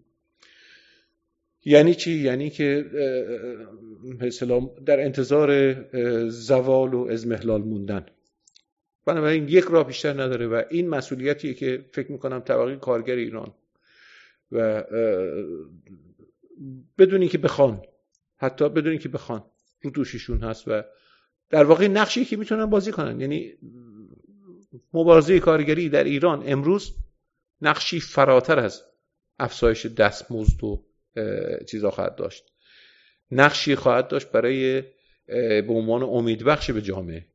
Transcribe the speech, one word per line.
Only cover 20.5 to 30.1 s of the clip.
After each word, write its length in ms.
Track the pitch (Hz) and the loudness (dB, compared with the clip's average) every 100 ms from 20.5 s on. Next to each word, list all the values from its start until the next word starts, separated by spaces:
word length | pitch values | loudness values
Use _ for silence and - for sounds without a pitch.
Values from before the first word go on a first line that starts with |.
| 110 - | -8 -6
و 140 | 107 - _ _ _ _ _ _ | -6 -6 _ _ _ _ _ _
در 140 | 151 | 4
واقع 240 | 147 165 202 | 8 6 6
نقشی 360 | 202 214 247 | 2 0 -2
که 120 | 262 214 | -4 -6
می‌تونن 300 | 208 220 214 | -4 -4 0
بازی 260 | 208 196 | 0 0
کنن، 280 | - 139 113 | -4 -6 -6
یعنی 320 | 135 147 110 - - 120 120 107 104 - _ 202 196 180 202 123 _ | -6 -6 -8 -16 -20 -20 -20 -20 -20 -20 _ _ -20 -20 _ -20 _
مبارزه 460 | 165 165 165 147 185 | 2 8 8 8 4
کارگری 500 | 170 156 147 156 165 | 4 2 2 -2 0
در 160 | 143 | 0
ایران 380 | 143 139 170 143 127 | 2 2 0 0 -2
امروز 500 | 139 143 202 - - - _ _ _ _ _ | -2 0 0 -2 -12 -12 _ _ _ _ _
نقشی 380 | 151 151 - 170 | -2 -2 -2 -6
فراتر 580 | - - 135 131 131 147 | -4 2 4 4 4 0
از 240 | 110 - _ _ _ _ _ - | 0 -6 _ _ _ _ _ -8
افزایش 480 | 123 - 117 113 113 | -8 0 0 0 -2
دستمزد 800 | 113 104 | 2 2